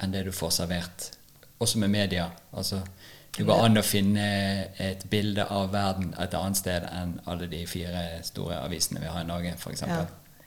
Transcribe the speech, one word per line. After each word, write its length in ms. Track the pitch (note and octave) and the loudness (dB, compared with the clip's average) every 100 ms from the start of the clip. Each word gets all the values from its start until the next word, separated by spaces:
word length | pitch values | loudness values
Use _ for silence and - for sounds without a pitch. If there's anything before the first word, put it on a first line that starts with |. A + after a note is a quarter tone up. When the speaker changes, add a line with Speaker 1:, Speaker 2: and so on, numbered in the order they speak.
Speaker 1:
enn 100 | F#3+ | -2
det 140 | G2 F#2+ | -2 -2
du 60 | |
får 180 | - D#2+ | -2 0
servert. 600 | - F2 F2 F2 - - - - - - - | 0 0 -2 -4 -10 -14 -14 -20 -20 -20 -2
Også 160 | A2 A2+ | 0 2
med 120 | G2+ | 4
media. 400 | G#2 G2 F2+ E2+ - - | 4 2 2 -2 -6 -12
Altså, 280 | - F#2+ G2 F#2+ - - - - - | -6 -4 -4 -6 -12 -20 -20 -10 -2
det 80 | G#2+ | 4
Speaker 2:
Ja. 80 | |
Speaker 1:
går 100 | G#2 A#2 | 8 8
an 100 | G#2+ | 8
å 60 | |
finne 840 | G2 G2+ G2 G#2 G#2 G2+ G2 G2 F#2+ - | 6 4 6 4 4 2 2 0 -4 -4
et 320 | F#2+ F#2+ - | -4 -4 0
bilde 360 | G#2 G#2 G2+ G2+ | 0 2 0 0
av 220 | G2+ F#2+ | 0 0
verden 420 | G2+ G2 F#2+ F2 - | 2 0 0 -2 -2
et 140 | F2+ | -4
annet 240 | E2+ F#2+ G2 | -2 0 0
sted 260 | F#2 F2 | 0 -2
enn 360 | F2 F2+ F2 E2+ - | -2 -4 -4 -6 -6
alle 220 | F2 F2 | -6 -4
de 180 | D#2+ F2 | -6 -6
fire 540 | F2+ F2 F2 E2+ D#2+ | -6 -4 -4 -4 -6
store 320 | - - F2+ E2 D2+ | -8 -6 -6 -4 -4
avisene 340 | E2+ - - | -2 -2 -2
vi 60 | D#2+ | -4
har 140 | E2+ | -4
i 20 | |
Norge, 300 | E2 F2 F2 - | -4 -4 -4 -6
for 120 | - | -8
eksempel. 360 | - - E3+ E3 - - - | -6 -4 -2 -4 -10 -20 -20